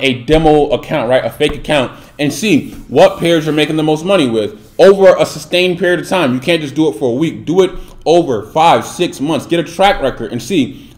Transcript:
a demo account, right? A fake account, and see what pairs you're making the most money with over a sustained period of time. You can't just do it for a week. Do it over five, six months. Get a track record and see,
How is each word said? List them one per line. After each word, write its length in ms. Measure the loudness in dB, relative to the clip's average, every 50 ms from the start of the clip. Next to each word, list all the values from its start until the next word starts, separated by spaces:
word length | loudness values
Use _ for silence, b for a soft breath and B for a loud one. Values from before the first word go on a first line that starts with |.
| -2
a 200 | -2 -2 -2 -2
demo 440 | 0 2 2 4 4 4 4 2 2
account, 400 | -2 -4 -4 -4 -6 -4 -2 0
right? 160 | 0 0 0
A 60 | -2
fake 260 | -4 -2 -2 -2 -2
account, 360 | -4 -6 -2 -2 -2 -2 -2 B B B B B B
and 120 | -4 -4
see 420 | -4 -2 0 0 2 0 0 -2 -12 -16 -10 -2
what 300 | 2 4 4 4 4 0
pairs 280 | -2 0 0 0 0
you're 80 | 0 0
making 220 | 0 0 0 0
the 60 | -2 0
most 220 | 0 -2 -2 0
money 240 | 0 0 2 2 0
with 320 | 0 0 -2 -2 -6 -12 -20 -8 0 4
over 380 | 4 4 6 6 6 6 6 4
a 60 | 2
sustained 540 | -2 -4 -10 -8 -4 -2 0 0 0 0 0
period 220 | 0 0 0 -2
of 80 | -2 -2
time. 260 | -2 0 0 0 -2
You 60 | -2
can't 200 | -2 -2 -2 -2
just 140 | -2 -4 -2
do 140 | -2 0 0
it 80 | -2
for 140 | -2 -2 -2
a 40 | -2
week. 320 | -2 -2 -4 -4 -6 -6
Do 160 | -2 2 2 2
it 80 | 2 0 B B B B B 0
over 380 | 2 4 4 4 2 -2 -4 -4
five, 420 | -4 0 2 4 4 4 2 0
six 360 | -4 -6 -4 -4 -4 -4 -4
months. 260 | -4 -4 -4 -4 -4
Get 120 | -2 -2 -2
a 60 | -2
track 380 | -4 -2 0 2 2 2 0 -2
record 300 | -4 -4 -4 -8 -8 -8
and 80 | -8 -6
see, 480 | -2 0 0 0 -2 -4 -12 -20 -20 -12